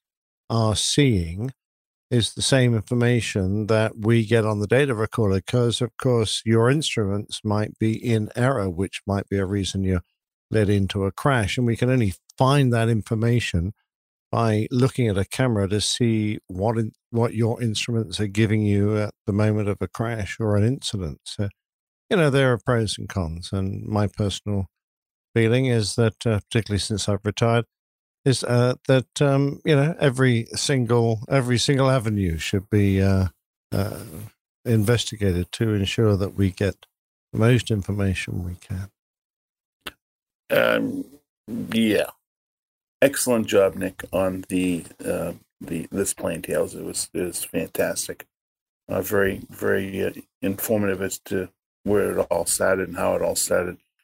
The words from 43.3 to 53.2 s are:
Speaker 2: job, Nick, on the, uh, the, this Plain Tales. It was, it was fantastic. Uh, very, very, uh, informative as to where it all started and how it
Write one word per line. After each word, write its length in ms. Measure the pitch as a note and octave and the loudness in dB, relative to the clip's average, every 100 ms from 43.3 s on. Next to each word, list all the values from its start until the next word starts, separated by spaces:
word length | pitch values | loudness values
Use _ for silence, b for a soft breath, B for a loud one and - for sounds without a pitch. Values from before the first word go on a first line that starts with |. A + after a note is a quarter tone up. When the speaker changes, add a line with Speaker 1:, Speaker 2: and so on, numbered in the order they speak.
| A#2+ G#2+ | 0 2
Speaker 2:
job, 280 | G#2 F#2+ F#2 | 4 2 2
Nick, 300 | F#2 - - | -6 -8 -6
on 320 | F#2 F#2+ F#2 F#2 | -2 -2 -4 -4
the, 380 | F#2 F#2 F2 E2 - | -2 0 -2 -6 -10
uh, 300 | - F2 E2+ E2+ _ _ | -6 -4 -6 -10 _ _
the, 280 | - E2 - | -8 -8 -6
this 220 | F#2 F#2+ | -4 -4
Plain 280 | - F#2 E2 | -4 -6 -6
Tales. 340 | - D#2+ F2 F2 | -4 -2 -2 -6
It 100 | F2 | -10
was, 240 | F2 - | -8 -8
it 100 | F2 | -6
was 200 | F2+ - | -6 -6
fantastic. 800 | - E2+ E2 - F2+ - - F2 - _ _ _ _ _ - | -6 -6 -4 -4 -4 -4 -8 -12 -18 _ _ _ _ _ -6
Uh, 140 | G2 | -6
very, 440 | F#2+ G#2 G2 G2 - | -2 0 0 -2 -8
very, 520 | - G#2 G2 G2 F#2+ | -6 -2 -2 -2 -4
uh, 120 | F#2+ - - _ | -6 -6 -16 _
informative 600 | G2 G2 - G#2+ G2+ F#2+ | -6 -4 -2 0 0 -2
as 180 | F#2+ - - | -6 -8 -6
to 240 | G2 F#2 _ _ _ | -6 -6 _ _ _
where 340 | G2 G#2 F#2 F2+ | 0 0 2 0
it 100 | - | 0
all 140 | F2 - | -2 -2
started 420 | - F#2+ F#2+ F2 | 0 0 0 -2
and 100 | F2 | -4
how 180 | F#2 | -2
it 60 | F2+ | 0